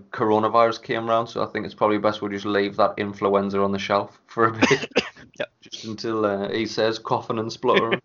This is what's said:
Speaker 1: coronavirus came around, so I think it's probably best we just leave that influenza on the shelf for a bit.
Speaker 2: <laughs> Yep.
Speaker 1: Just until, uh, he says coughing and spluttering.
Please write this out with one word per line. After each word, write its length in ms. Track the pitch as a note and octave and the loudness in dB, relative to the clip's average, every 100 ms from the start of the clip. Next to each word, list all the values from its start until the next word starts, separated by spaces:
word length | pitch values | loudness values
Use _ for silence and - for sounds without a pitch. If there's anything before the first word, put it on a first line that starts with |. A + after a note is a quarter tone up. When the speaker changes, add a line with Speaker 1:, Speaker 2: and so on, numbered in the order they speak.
| - | -10
Speaker 1:
coronavirus 720 | - A2 G#2+ A2 A#2 A#2 A2+ | -2 2 4 4 4 4 2
came 240 | - A2+ A2+ | -4 -6 0
around, 180 | A2+ A#2 | 0 0
so 160 | A2 | -4
I 40 | G#2+ | -4
think 180 | G#2+ G2 | -4 -8
it's 80 | |
probably 240 | - G#2+ G#2 | 0 2 2
best 240 | G#2+ G#2 | 0 -2
we 80 | G#2+ | -6
just 160 | G2 G2+ | -6 -2
leave 300 | G2+ G2+ G2+ | 0 0 2
that 180 | G2+ - | 0 2
influenza 640 | G#2 G2+ G2+ G2 G2+ G2 | -6 -2 2 2 2 0
on 120 | G2 | 0
the 60 | G2 | 0
shelf 400 | - G2+ G#2 - _ | 0 0 0 -10 _
for 200 | - A2 | 2 2
a 60 | |
bit. 360 | A2 - C#3 - | 4 2 2 0
Speaker 2:
<laughs> 460 | - - - - - | -4 -4 -10 -20 -10
Yep. 140 | - _ | -10 _
Speaker 1:
Just 240 | - - | -20 -14
until, 400 | A2 G#2 A#2 A2+ | -12 -8 -4 0
uh, 240 | G#2+ G2 G2+ | 0 0 -2
he 160 | G#2 | -4
says 340 | G#2+ - A2 A2 | -4 0 -2 -2
coughing 400 | - A#2 - A2+ | -2 -4 -2 -6
and 140 | A2+ | -6
spluttering. 480 | - B2 A2+ A2+ A#2+ | -4 0 2 2 -2